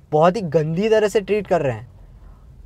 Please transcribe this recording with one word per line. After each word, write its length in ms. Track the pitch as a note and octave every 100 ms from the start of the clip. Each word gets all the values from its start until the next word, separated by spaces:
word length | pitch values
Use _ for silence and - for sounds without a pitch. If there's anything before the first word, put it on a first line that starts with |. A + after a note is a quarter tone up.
| -
बहुत 240 | D3+ E3+ G#3
ही 40 |
गंदी 480 | F3+ D#3+ D3+ E3 A3
तरह 200 | A3 G#3
से 120 | G#3+
treat 260 | F#3+ G#3 G3
कर 140 | A#3
रहे 120 | C#3+
हैं, 160 | A2 A#2+ - - - - - - -